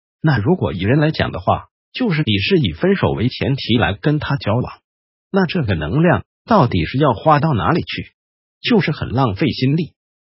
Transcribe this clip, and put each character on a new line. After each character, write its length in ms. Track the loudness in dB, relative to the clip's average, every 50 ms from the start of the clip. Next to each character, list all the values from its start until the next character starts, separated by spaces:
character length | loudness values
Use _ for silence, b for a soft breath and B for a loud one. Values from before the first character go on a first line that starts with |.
| _ _ _ _
那 180 | 0 0 2 2
如 180 | 2 0 0
果 160 | 0 0 -2
以 60 | -2 -2
人 200 | 0 2 2 2
来 120 | 2 2
讲 220 | 0 -2 -2 -4
的 60 | -4 -4
话， 280 | -2 0 -2 -2 -4 -10 _ _ _ _
就 200 | -6 -4 -2 0
是 100 | 0 0 0
你 140 | 0 0 0
是 200 | 0 2 2 2
以 140 | 2 0
分 240 | -2 0 0 0 2
手 120 | 2 0 0
为 180 | 0 0 -2 -2
前 260 | -2 -2 -2 -2 -2
提 240 | -4 -2 -2 0 0
来 160 | 0 0 -2
跟 240 | -2 -2 0 0 0
他 180 | -2 -4 -4
交 160 | -4 -2 -2 -2
往， 200 | -2 -4 -6 -10 -16 _ _ _ _ _ _ _ _ _ _
那 160 | 0 0 0
这 160 | 0 0 -2
个 120 | -2 -2 -2
能 280 | -2 -2 -2 0 2
量 220 | 2 2 2 0 -2 _ _ _ _
到 220 | 2 2 4 4
底 180 | 2 2 -2 -2
是 140 | -2 0 0
要 140 | 2 2
花 260 | 0 2 2 4 4 4
到 120 | 2 0
哪 180 | 0 0 0 0
里 100 | 0 0
去？ 300 | -2 -6 -8 -10 -12 -12 _ _ _ _ _ _ _ _ _ _
就 200 | -2 0 2 2
是 120 | 2 0
很 180 | -4 -6 -6 -4
浪 240 | -2 0 0 0 0
费 120 | -2 -2 -2
心 280 | 0 0 0 0 0
力。 180 | 0 -2 -6 -10 _ _ _ _ _ _ _